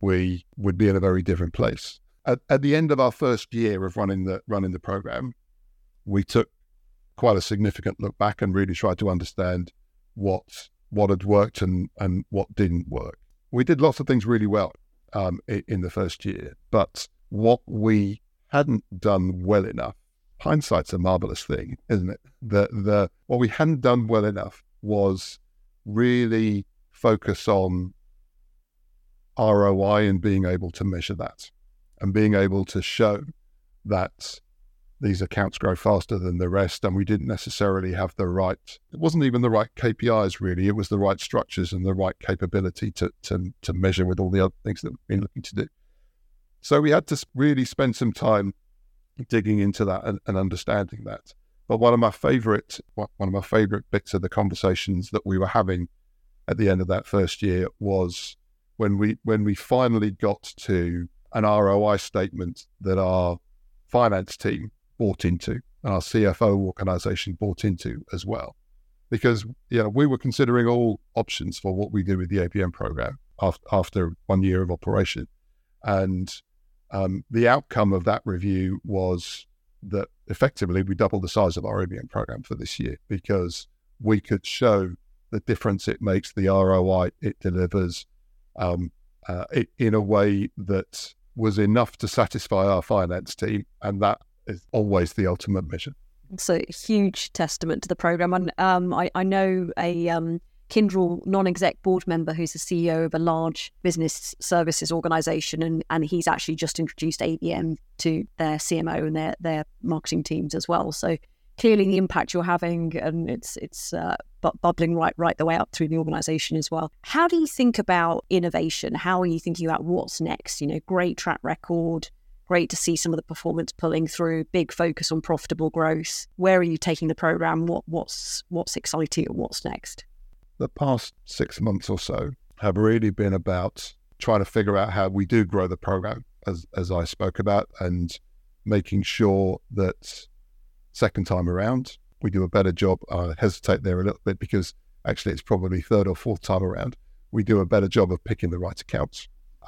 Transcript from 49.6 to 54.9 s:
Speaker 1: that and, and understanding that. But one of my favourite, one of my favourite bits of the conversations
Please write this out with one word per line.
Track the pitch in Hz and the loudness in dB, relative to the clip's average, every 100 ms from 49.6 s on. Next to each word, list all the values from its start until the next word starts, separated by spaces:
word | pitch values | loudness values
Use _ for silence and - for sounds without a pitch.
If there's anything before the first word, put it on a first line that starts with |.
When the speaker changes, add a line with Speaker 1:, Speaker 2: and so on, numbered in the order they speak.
| 101 - | 2 2
Speaker 1:
that | 98 92 | 0 -2
and, | 113 98 - | -4 -6 -2
and | 95 | -2
understanding | 95 90 - 104 92 110 | -2 -2 -2 -2 -2 -8
that. | 107 104 - - _ _ - | -12 -14 -16 -20 _ _ -2
But | 113 | 4
one | 120 | 6
of | 120 | 6
my | 110 | 4
favourite, | - 143 131 110 104 - - - | 2 2 2 2 0 -2 -16 -14
one | - 104 - | -10 -10 -4
of | 95 | -2
my | 98 | -2
favourite | - 110 101 101 - | 2 2 2 0 -2
bits | 101 - | -4 -2
of | 98 | -4
the | 92 | -2
conversations | - 101 87 95 92 - | 0 -2 0 0 0 -2